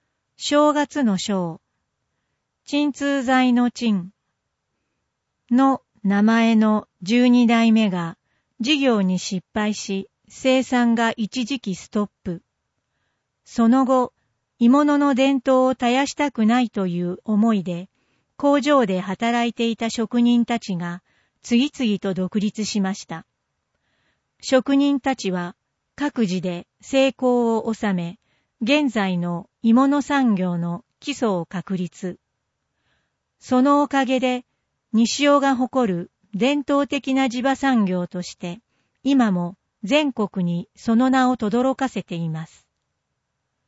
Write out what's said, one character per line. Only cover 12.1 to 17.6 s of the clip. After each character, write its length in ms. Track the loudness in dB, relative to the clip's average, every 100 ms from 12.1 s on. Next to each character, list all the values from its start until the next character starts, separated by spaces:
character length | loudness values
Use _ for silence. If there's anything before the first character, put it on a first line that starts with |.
| _
プ。 200 | -10 -10 -12 _ _ _ _ _ _ _ _ _ _
そ 220 | 0 4
の 160 | 4
後、 300 | 4 2 0 -6 _ _ _ 0
鋳 100 | 4
物 300 | 4 4 2
の 160 | 2 2
伝 260 | 2 2
統 220 | 2 2 2
を 80 |
絶 140 | 0 0
や 180 | 0 -2
し 80 |
た 180 | -2 -4
く 140 | 0 2
な 160 | 2
い 80 | 0
と 160 | -2 -4
い 180 | -2
う 140 | -4 -6
思 320 | -2 0 2
い 80 | 0